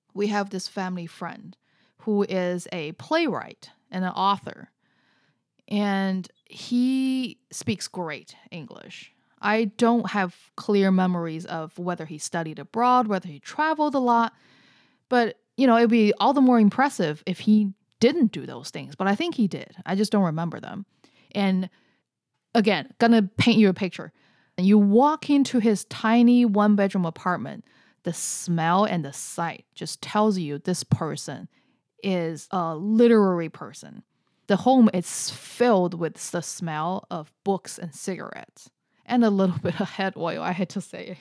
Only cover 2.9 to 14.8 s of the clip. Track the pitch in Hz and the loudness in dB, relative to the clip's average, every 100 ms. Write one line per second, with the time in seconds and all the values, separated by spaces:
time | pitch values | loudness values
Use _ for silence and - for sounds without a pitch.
2.9 | 175 - 320 320 147 - - - _ _ | -12 -2 0 0 -4 -8 -16 -20 _ _
3.9 | 185 185 - 196 196 - - - _ _ | -6 -4 -2 0 -2 -6 -16 -20 _ _
4.9 | _ _ _ _ _ _ _ - 208 202 | _ _ _ _ _ _ _ -6 -2 0
5.9 | 196 190 185 180 _ _ - - 247 254 | -2 -2 -4 -8 _ _ -20 -4 -2 0
6.9 | 262 262 262 247 - _ - - 196 - | 0 -2 -2 -6 -10 _ -8 -6 -6 -8
7.9 | 180 165 139 - - _ 175 143 - - | -10 -10 -12 -16 -20 _ -16 -16 -18 -20
8.9 | - - _ _ _ 208 220 226 - 233 | -20 -20 _ _ _ -2 0 -2 2 2
9.9 | 240 196 208 180 - _ - - 202 190 | 2 0 -2 -4 -6 _ -10 0 2 4
10.9 | 185 185 180 165 160 - 165 160 - 175 | 4 2 -2 -6 -8 -10 -10 -10 -10 -8
11.9 | 175 160 151 - 170 160 151 - 226 247 | -8 -10 -12 -8 -6 -6 -10 -8 -2 2
12.9 | 247 220 190 180 143 - - 311 311 302 | 2 2 -4 -6 -14 -10 -4 -2 0 0
13.9 | 269 247 233 226 - _ _ _ _ | 0 2 2 0 -6 _ _ _ _